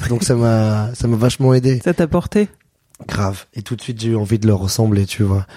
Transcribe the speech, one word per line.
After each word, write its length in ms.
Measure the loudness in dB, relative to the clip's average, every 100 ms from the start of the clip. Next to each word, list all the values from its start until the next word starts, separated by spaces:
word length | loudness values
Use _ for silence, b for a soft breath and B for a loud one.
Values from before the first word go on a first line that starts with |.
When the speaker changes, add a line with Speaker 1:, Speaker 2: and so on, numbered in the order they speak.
| -4
Speaker 1:
donc 140 | -2
ça 120 | 0 2
m'a, 540 | 2 2 2 0 -4
<laughs> 40 | -2
ça 120 | -2
m'a 80 | 2
vachement 380 | 0 2 2
aidé. 260 | 4 2 0
Speaker 2:
Ça 120 | 0
t'a 120 | 0 0
porté ? 440 | -2 0 -2 -2 -6 _ _ _ -20 -8
Speaker 1:
Grave. 380 | -2 -2 -4 -12
Et 80 | -14
tout 160 | -10 -10
de 40 |
suite, 200 | -8 -6
j'ai 80 | -4
eu 60 | -2
envie 200 | 0 0
de 100 | 2
leur 120 | 2
ressembler, 460 | 0 0 2 2 0
tu 180 | 0
vois. 240 | 0 0 -2